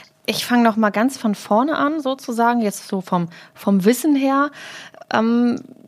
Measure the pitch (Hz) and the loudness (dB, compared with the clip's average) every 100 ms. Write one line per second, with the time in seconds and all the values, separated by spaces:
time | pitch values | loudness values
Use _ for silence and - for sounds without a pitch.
0 | - _ - 214 - 240 233 214 214 208 | -20 _ -6 -6 0 2 2 2 0 2
1 | 254 - 220 202 - 208 294 302 285 320 | 0 -2 -4 -4 0 2 2 0 -2 -2
2 | 269 269 - 226 233 240 208 - - 196 | -4 -6 -6 0 2 2 -2 -4 -6 -6
3 | - 180 170 - - - 208 196 190 247 | -2 -2 -2 -8 -20 -6 0 2 4 2
4 | 311 277 269 277 294 - - - - - | 2 2 2 2 0 -4 -18 -18 -20 -18
5 | - - 226 240 240 - - - | -4 0 2 2 2 -2 -8 -20